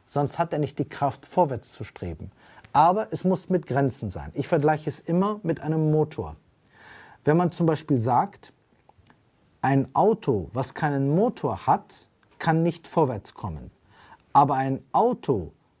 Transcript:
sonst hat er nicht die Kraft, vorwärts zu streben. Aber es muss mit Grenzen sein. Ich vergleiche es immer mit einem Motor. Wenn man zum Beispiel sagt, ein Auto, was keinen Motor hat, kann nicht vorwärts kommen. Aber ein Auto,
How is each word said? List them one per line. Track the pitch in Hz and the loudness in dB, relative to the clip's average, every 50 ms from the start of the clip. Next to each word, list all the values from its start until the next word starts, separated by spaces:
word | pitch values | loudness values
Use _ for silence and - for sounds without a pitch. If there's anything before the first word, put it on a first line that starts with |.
| _ | _
sonst | _ - 147 143 139 - - | _ -2 -2 -2 -2 -2 -2
hat | 170 165 | -4 -2
er | 160 147 | -2 -2
nicht | 147 - - - | -2 -2 -2 -4
die | 135 - | -6 -4
Kraft, | - - 143 135 - - - | -4 -2 -2 -2 -2 -4 -12
vorwärts | - - 185 175 139 127 110 - - | -4 2 2 2 2 0 -6 -10 -12
zu | - - | -14 -14
streben. | 107 - - - 98 87 80 - - 98 - _ - - - - - - | -14 -14 -12 -10 -8 -8 -8 -10 -12 -16 -18 _ -20 -20 -20 -20 -10 -2
Aber | - 143 156 170 185 214 220 - | 2 4 6 6 4 2 -2 -4
es | 170 - - | -6 -2 0
muss | 185 185 165 - - | 0 0 0 -2 -2
mit | 185 170 151 | -2 -2 -2
Grenzen | - 123 139 139 127 - - - 98 | 0 0 0 0 0 -2 -4 -8 -8
sein. | - 76 71 76 - | -8 -8 -10 -10 -6
Ich | 147 143 - | -6 -4 0
vergleiche | 175 151 139 156 156 151 156 147 | 0 2 2 2 0 0 -2 -8
es | - - | -10 -8
immer | - - 170 180 190 208 214 214 | -6 -2 0 0 0 0 -2 -4
mit | - 165 156 - | -4 -4 -4 -4
einem | - 151 160 160 156 151 | -2 -2 -2 0 2 2
Motor. | 151 156 147 151 - - 87 76 73 - _ _ _ _ _ _ _ - - - - - - - - _ - | 2 2 0 0 -4 -10 -10 -10 -10 -16 _ _ _ _ _ _ _ -20 -20 -20 -20 -20 -20 -20 -12 _ 0
Wenn | 147 156 175 | 2 4 4
man | 180 156 | 4 2
zum | - - 170 | 0 0 0
Beispiel | 160 156 143 - - 143 120 | 0 0 0 0 -2 0 0
sagt, | 107 117 120 135 185 196 - - - - _ _ _ _ _ _ _ _ _ _ _ _ - _ _ _ _ _ _ _ _ _ | 2 2 2 2 0 0 -4 -14 -20 -20 _ _ _ _ _ _ _ _ _ _ _ _ -20 _ _ _ _ _ _ _ _ _
ein | - 131 139 139 127 - - | 0 2 2 2 0 0 0
Auto, | 143 175 214 226 226 - 147 117 98 80 78 | 2 2 2 2 0 0 -2 -2 -2 -2 -6
was | 104 127 131 - - | -6 -6 -6 -6 -6
keinen | - 160 147 143 139 139 139 151 | -4 -2 -2 0 0 0 0 2
Motor | 180 226 247 - - - 123 110 - - | 2 2 0 -2 -2 -4 -4 -4 -2 0
hat, | 135 156 - - - - - - _ _ _ _ _ _ - | 0 0 0 0 -8 -20 -20 -20 _ _ _ _ _ _ -6
kann | - 165 160 165 | -2 0 2 2
nicht | 165 175 170 - - | 2 0 -2 -4 -8
vorwärts | - - 170 151 127 117 101 - - | -4 0 0 2 0 0 -6 -10 -14
kommen. | - - - 95 78 71 62 - - _ _ _ _ - - - - - _ _ - | -16 -10 -10 -8 -8 -10 -12 -16 -20 _ _ _ _ -20 -20 -20 -20 -20 _ _ 4
Aber | 143 147 139 139 | 4 6 4 2
ein | 131 135 135 135 - - _ | 0 0 -2 -2 -4 -4 _
Auto, | - 175 214 247 247 - - - 127 95 82 73 - _ _ _ _ _ | 2 2 4 2 0 -2 -2 -2 -2 -2 -2 -8 -12 _ _ _ _ _